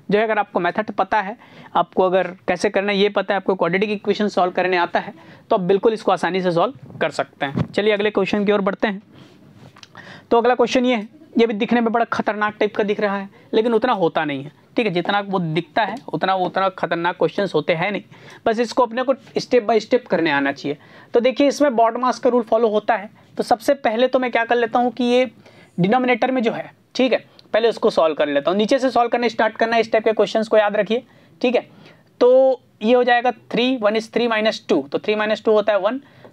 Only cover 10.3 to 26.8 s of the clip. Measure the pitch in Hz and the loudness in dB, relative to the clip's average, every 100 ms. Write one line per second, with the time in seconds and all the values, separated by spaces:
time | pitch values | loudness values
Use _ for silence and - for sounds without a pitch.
10.3 | 233 233 247 240 262 247 233 208 - - | 2 2 2 2 2 0 -2 -4 -16 -6
11.3 | - 226 208 233 240 226 233 226 - 226 | 0 2 0 0 0 0 0 -2 -2 -4
12.3 | 208 214 208 214 208 202 208 208 196 196 | -2 -4 -2 -4 -2 -4 -2 -2 -4 -8
13.3 | - - 220 226 220 247 214 165 165 151 | -16 -4 -2 0 0 0 0 0 -2 -4
14.3 | 135 143 _ _ - 214 175 170 202 202 | -6 -10 _ _ -4 -2 -2 -2 -2 -2
15.3 | 190 170 160 165 - 202 233 - 160 175 | -4 -2 -4 -4 -4 -4 -6 -8 -4 -2
16.3 | 190 175 190 190 - 170 170 170 180 165 | -2 -2 -2 -2 -2 -4 -2 -4 -2 -4
17.3 | - 196 156 147 165 190 196 - - - | -2 -2 -2 -2 -2 -2 -6 -10 -20 -20
18.3 | - 233 226 233 - 247 226 254 254 - | -6 -2 -2 -2 0 -2 -2 -2 -4 -4
19.3 | 202 - 247 208 220 - 240 - 180 160 | -8 0 0 2 -2 0 -2 0 -2 0
20.3 | 143 139 143 143 147 - - - 240 247 | 0 0 -4 -6 -8 -12 -20 -2 0 2
21.3 | - 285 247 285 226 226 233 254 233 262 | 2 2 4 0 4 2 2 -2 0 0
22.3 | 240 226 226 233 208 208 220 208 - _ | 0 2 2 2 0 0 -2 -4 -20 _
23.3 | - - - - 277 247 214 254 262 254 | -8 -2 -2 0 0 0 0 2 2 0
24.3 | 240 226 240 226 247 247 240 240 247 254 | -2 0 0 0 0 -2 0 0 2 0
25.3 | - - - - - 180 254 254 233 247 | -4 -20 -20 -14 -2 2 2 2 0 0
26.3 | 262 226 - - - | 0 -2 -4 -12 -18